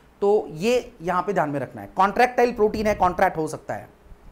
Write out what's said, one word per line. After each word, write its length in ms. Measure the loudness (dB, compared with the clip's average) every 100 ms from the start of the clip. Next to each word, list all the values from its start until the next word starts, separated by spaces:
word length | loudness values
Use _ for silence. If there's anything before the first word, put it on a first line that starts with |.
| _ -2
तो 260 | 0 2 0
ये 400 | -4 0 0 -2 -8
यहां 200 | -4 -2
पे 100 | -2
ध्यान 160 | -2 -2
में 100 | -2
रखना 220 | -6 -10
है। 80 | -6 0
Contractile 580 | 2 4 2 4 2
protein 340 | 2 0 0 -2
है, 80 | 2
contract 420 | 0 2 0 0
हो 100 | -6
सकता 260 | -6 -10
है। 140 | -10 -12 -20 -20 -20 -20